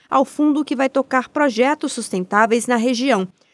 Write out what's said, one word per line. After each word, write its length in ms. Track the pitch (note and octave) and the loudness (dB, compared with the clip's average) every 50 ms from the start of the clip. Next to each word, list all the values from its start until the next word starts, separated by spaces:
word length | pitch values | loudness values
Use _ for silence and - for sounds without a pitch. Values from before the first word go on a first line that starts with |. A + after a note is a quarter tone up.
| _ - | _ -2
ao 140 | - C4 C4+ | 0 0 0
fundo 400 | - - - D4+ D4+ C#4+ D4+ D4 | 0 0 0 2 2 2 0 -2
que 100 | - C#4+ | -2 -2
vai 140 | A#3+ C4+ C4 | -2 -2 0
tocar 400 | - C4+ C4 - C4 B3+ B3 - | 0 -2 -2 0 -2 -2 -2 -2
projetos 640 | - D4+ D4 C#4 G#3+ A3 B3 C#4 D4+ D4+ - C#4 | -2 0 0 0 2 2 0 0 0 -2 -4 -6
sustentáveis 760 | - A#3+ G#3+ - - F#3 F3+ F#3 - G#3 A3+ G#3 A3+ A#3+ A3 | -6 -8 -8 -6 -4 -4 -4 0 2 2 2 2 2 0 0
na 80 | B3 B3 | 0 0
região, 540 | A3+ A3+ C4 B3+ A3+ B3+ C#4 A#3 F#3+ F#3 F3+ _ _ _ _ | 0 0 0 0 0 0 0 0 0 0 -4 _ _ _ _